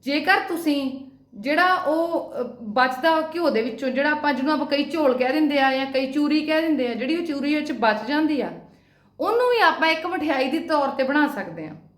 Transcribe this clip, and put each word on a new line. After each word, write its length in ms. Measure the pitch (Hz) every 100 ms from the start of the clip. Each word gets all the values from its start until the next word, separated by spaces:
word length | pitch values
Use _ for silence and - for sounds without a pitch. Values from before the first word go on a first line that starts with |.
ਜੇਕਰ 360 | 247 294 302 403
ਤੁਸੀਂ 640 | - 339 330 285 269 254 - - _ 202
ਜਿਹੜਾ 400 | 220 311 359 370
ਉਹ, 580 | 269 311 339 330 -
ਅ, 100 | - 247 -
ਬਚਦਾ 680 | 220 220 254 254 320 320 311 339
ਘਿਓ 140 | 330
ਦੇ 120 | 220
ਵਿੱਚੋਂ, 280 | 240 - 269
ਜਿਹੜਾ 220 | 247 294
ਆਪਾਂ, 220 | 302 294
ਜਿਹਨੂੰ 200 | 254 269
ਆਪਾਂ 120 | 302 277
ਕਈ 160 | 285
ਝੋਲ 340 | 285 311 294 247
ਕਹਿ 160 | 247
ਦਿੰਦੇ 260 | 302 302 285
ਆ 180 | 269 262
ਜਾਂ 80 | 269
ਕਈ 260 | 262 269
ਚੂਰੀ 340 | 277 294 302 302
ਕਹਿ 160 | 311
ਦਿੰਦੇ 260 | 320 294 247
ਆ, 60 |
ਜਿਹੜੀ 240 | 226 254 330
ਉਹ 80 | 330
ਚੂਰੀ 300 | 277 277 302
ਵਿੱਚ 160 | 302
ਬਚ 260 | 254 226 214 233
ਜਾਂਦੀ 340 | 294 311 294
ਆ, 100 | 190 165 - - _ _ _ _
ਉਹਨੂੰ 300 | 330 453 494
ਵੀ 120 | 480
ਆਪਾਂ 260 | 359 311 320
ਇੱਕ 180 | 320 349
ਮਠਿਆਈ 440 | 349 302 269 262
ਦੇ 100 | 330
ਤੌਰ 280 | - 311 269
'ਤੇ 160 | 254
ਬਣਾ 240 | 262 294 285
ਸਕਦੇ 400 | 214 180 165 156
ਹਾਂ। 80 | - -